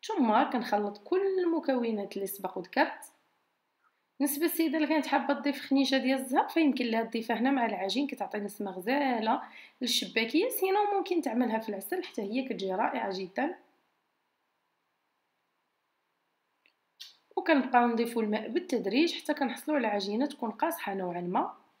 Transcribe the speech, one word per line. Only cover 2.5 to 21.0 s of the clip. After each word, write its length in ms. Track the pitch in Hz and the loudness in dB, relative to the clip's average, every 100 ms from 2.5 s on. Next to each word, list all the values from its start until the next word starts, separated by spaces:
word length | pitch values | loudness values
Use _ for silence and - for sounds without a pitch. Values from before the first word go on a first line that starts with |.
| 190 | -8
وذكرت. 540 | 175 - 320 - - _ _ _ _ _ _ _ _ _ _ _ | -4 0 0 -2 -16 _ _ _ _ _ _ _ _ _ _ _
بالنسبة 240 | 277 285 | -2 0
للسيدة 320 | 320 - 320 320 | 0 2 0 2
اللي 120 | 302 | 2
كانت 180 | 311 - | 2 2
حابة 280 | 269 247 | 0 2
تضيف 260 | 285 285 277 | 0 0 -4
خنيشة 380 | - 269 262 269 | 0 2 4 2
ديال 200 | 247 262 | 2 0
الزهر، 300 | 262 277 - | 2 0 2
فيمكن 360 | 339 311 247 | 4 4 2
لها 180 | 233 226 | 0 0
تضيفها 340 | 226 233 226 220 | 0 -4 -2 0
هنا 140 | 254 | 2
مع 160 | 277 226 | 2 0
العجين، 400 | 196 190 214 285 | 0 -2 -2 -2
كتعطي 320 | - 196 208 | -4 -6 -6
نسمة 320 | 202 - 202 | -6 -6 -8
غزالة 720 | 185 185 277 277 233 220 254 - - - _ | -6 -2 0 2 0 2 0 -2 -18 -20 _
للشباكية. 680 | 240 - 190 - 233 302 480 | -2 -2 0 -2 2 2 0
سينو 500 | - 381 392 415 403 | 0 2 2 2 0
ممكن 240 | - 349 | 0 0
تعملها 360 | 269 226 240 220 | 0 0 0 0
في 100 | 220 | -2
العسل، 360 | 196 - 359 | -8 -4 -6
حتى 180 | 359 - | -6 -6
هي 260 | 202 240 262 | -4 -4 -4
كتجي 240 | 196 190 | -4 -4
رائعة 460 | 185 254 285 214 190 | 0 0 0 -4 -4
جدا. 360 | 185 - 285 359 _ _ _ _ _ _ _ _ _ _ _ _ _ _ _ _ _ _ _ _ _ _ _ _ _ _ _ _ _ _ _ _ _ _ - _ _ - | -6 -4 -4 -4 _ _ _ _ _ _ _ _ _ _ _ _ _ _ _ _ _ _ _ _ _ _ _ _ _ _ _ _ _ _ _ _ _ _ -20 _ _ -4
وكنبقاو 500 | 370 302 254 240 240 | 2 4 6 4 4
نضيفوا 360 | 226 233 240 | 2 0 0
الماء 260 | 214 208 208 | 0 0 -2
بالتدريج 720 | 254 359 240 185 226 330 - | -4 -2 -2 0 2 2 0
حتى 120 | - | -4
كنحصلوا 420 | 294 262 240 - 302 | -2 -2 -4 -2 0
على 100 | 226 | 0
عجينة 400 | 202 196 214 285 | -2 -2 -2 -2
تكون 240 | - 226 | -2 -8
قاصحة 440 | - 330 330 - | -2 -2 -2 -6
نوعا 260 | 196 | -4